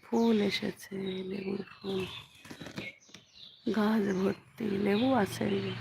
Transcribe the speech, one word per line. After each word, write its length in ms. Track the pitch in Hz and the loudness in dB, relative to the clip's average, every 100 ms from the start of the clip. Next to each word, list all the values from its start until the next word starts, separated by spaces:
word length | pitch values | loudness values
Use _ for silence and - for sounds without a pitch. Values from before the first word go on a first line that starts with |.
ফুল 340 | - 226 233 220 202 | 0 2 4 4 2
এসেছে, 460 | - 202 - - 196 190 185 185 | 0 -4 -6 -10 -6 -4 -6 -6
লেবুর 320 | 196 190 196 190 | -6 -4 -4 -6
ফুল, 280 | - 196 190 185 - - - - - - - - - - - - - - - - 208 | -10 -4 -4 -4 -8 -16 -20 -18 -14 -12 -10 -12 -14 -20 -20 -20 -20 -20 -8 -2 2
গাছ 260 | 208 220 202 185 | 4 4 2 2
ভর্তি 460 | 190 - - - 214 196 202 | 0 0 -8 -6 -2 2 2
লেবু 220 | 208 262 254 | 4 4 4
আছে। 220 | 196 - 214 | 2 0 0
এই 120 | 196 196 | 0 -2
যে। 80 | 185 | -6